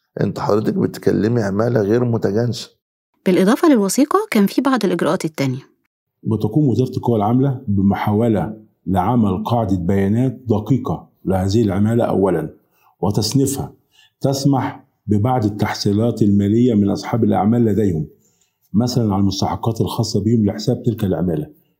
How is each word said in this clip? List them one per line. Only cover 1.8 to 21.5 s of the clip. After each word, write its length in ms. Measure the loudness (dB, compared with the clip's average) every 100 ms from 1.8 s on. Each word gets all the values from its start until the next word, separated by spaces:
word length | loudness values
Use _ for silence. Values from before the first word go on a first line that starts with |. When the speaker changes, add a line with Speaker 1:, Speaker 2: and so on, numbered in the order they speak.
Speaker 1:
غير 240 | 2 2 0
متجانسة. 640 | -2 -2 0 -2 -4 -10 _ _ _ _ _ 0
Speaker 2:
بالإضافة 440 | 2 4 4 4
للوثيقة 500 | 4 2 0 0 0 0
كان 140 | 2 2
في 160 | 2
بعض 240 | 0 0 0
الإجراءات 400 | -2 -2 -2 -4
التانية. 360 | -4 -4 -4 -10 _ _ _ _ _
Speaker 3:
بتقوم 460 | -4 -2 0 2 2
وزارة 280 | 2 0 -2
القوى 180 | 0 0
العاملة 460 | 2 2 2 -2 -2
بمحاولة 920 | 0 2 0 0 0 2 0 -2 -8 -18 _ -4
لعمل 560 | -2 0 2 2 0
قاعدة 320 | -2 -2 0 -2
بيانات 640 | 0 0 0 0 -2 -4 -2
دقيقة 640 | -2 0 -2 -2 -8 -8 _ -4
لهذه 360 | -2 0 2
العمالة 420 | 2 2 2 2
أولًا، 500 | 0 2 2 0 -4 -10 _ _ _ -4
وتصنيفها 720 | -2 0 0 2 0 -2 -8 -12 _ _ _ _
تسمح 640 | -2 0 0 0 -2 -8 -20 _ -2
ببعض 380 | 0 0 0 -2
التحصيلات 760 | -2 -4 -2 -2 0 0 2
المالية 520 | 2 2 2 2 4
من 160 | 4 2
أصحاب 340 | 0 -4 -2
الأعمال 420 | 0 2 2 2 2
لديهم، 420 | 2 0 -2 -6 _ _ _ _ _ _
مثلًا 400 | -2 0 0 0
على 80 | 2
المستحقات 600 | 0 0 -4 -4 -4 -2
الخاصة 420 | -4 -2 -2 -2
بهم 220 | 0 2 0
لحساب 380 | -2 -4 -2
تلك 200 | -2 -2
العمالة، 440 | -2 -2 -2 -4 -6